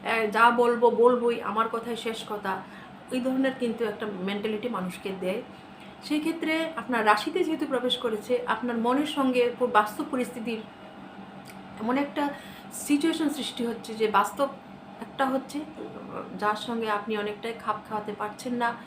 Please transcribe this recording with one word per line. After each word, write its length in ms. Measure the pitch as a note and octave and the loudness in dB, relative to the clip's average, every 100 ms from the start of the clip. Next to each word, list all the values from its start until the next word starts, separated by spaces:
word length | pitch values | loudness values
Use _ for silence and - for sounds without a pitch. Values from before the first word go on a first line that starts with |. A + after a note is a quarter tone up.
এ, 240 | G3 A3+ G#3+ | 0 0 2
যা 200 | G#3 A#3 | 8 8
বলবো 400 | A#3+ A#3+ A#3 A#3 | 8 6 8 6
বলবোই, 500 | G#3 A#3+ B3 A#3 A#3 | 8 8 8 2 0
আমার 260 | - G#3 A3+ | -2 0 0
কথাই 260 | A3+ A#3 A3+ | -2 -4 -4
শেষ 260 | A#3 A3 - | -4 -6 -6
কথা, 320 | G#3 G3 F#3+ - - - - - | -4 -2 -4 -6 -16 -16 -16 -4
ওই 80 | B3+ | -2
ধরনের 320 | B3 C4 C4+ B3+ | 0 2 2 2
কিন্তু 260 | A#3+ A3+ A3+ | -2 0 -2
একটা 200 | G#3 G#3+ | -2 -6
মেন্টালিটি 640 | G3 F#3 G#3 G#3+ G#3+ A#3+ | -4 -2 -2 -2 -2 -2
মানুষকে 420 | G#3 F#3 - G3+ F#3+ | -2 -4 -6 -8 -4
দেয়। 200 | F#3 G#3 B3 - - - - - | -2 -2 -6 -14 -18 -18 -18 -16
সেই 160 | - D4 | -2 0
ক্ষেত্রে 520 | D#4 E4 D#4 D#4+ D#4+ D#4+ | 0 -2 0 0 0 -4
আপনার 300 | A3+ A#3+ G#3+ | -2 2 6
রাশিতে 380 | G#3+ - F#4 | 6 4 0
যেহেতু 220 | E4+ D#4 C#4+ | 2 0 0
প্রবেশ 320 | C4 B3 A#3+ | 0 2 0
করেছে, 460 | A#3+ G#3+ - B3 - | 0 -2 0 0 2
আপনার 300 | A3 A#3+ A#3 | 0 0 0
মনের 280 | A3+ C4+ D4+ | 4 4 2
সঙ্গে 460 | D4 C4 B3 A#3+ B3 | 2 2 4 4 4
পুরো 120 | B3 | 4
বাস্তব 340 | G#3 G#3+ - D#4 | 4 4 -2 -4
পরিস্থিতির 500 | B3+ A#3+ - A3 A3 G#3 - - - - - - - - - - - | -2 -2 -4 -4 -6 -6 -16 -18 -16 -16 -16 -16 -16 -16 -16 -16 -6
এমন 180 | G#3+ C4 | 0 2
একটা 320 | C#4+ - C#4+ C#4+ - - - | 0 0 -2 -2 -12 -16 -14
সিচুয়েশন 560 | - - D4 D#4+ D#4+ D#4 | -12 2 4 4 2 0
সৃষ্টি 360 | C#4 A#3 - A#3 | 0 -6 -2 -4
হচ্ছে 300 | A3+ - G#3+ | -4 -8 0
যে 120 | A3 | 4
বাস্তব 400 | G3+ G3+ - C#4 - - - - - | 4 2 2 0 0 -14 -18 -16 -14
একটা 240 | - - C4+ | -14 0 2
হচ্ছে, 340 | C4 C4+ C#4+ D4+ - - - - - - F#3 | 2 -2 -8 -8 -10 -12 -10 -10 -10 -8 -2
যার 160 | G#3 G#3+ | 0 0
সঙ্গে 360 | - A#3 A3+ | -2 -4 0
আপনি 260 | G#3 G#3 G#3+ | -2 0 -2
অনেকটাই 360 | G#3 G#3 A3+ A3+ | -2 -4 -6 -6
খাপ 140 | A#3 G3+ - | -4 -4 -4
খাওয়াতে 240 | G#3+ G#3 | -6 -6
পারছেন 400 | G3+ G#3 G3+ B3+ | -6 -6 -6 -4
না, 220 | A#3+ A#3 A#3 | 0 0 -2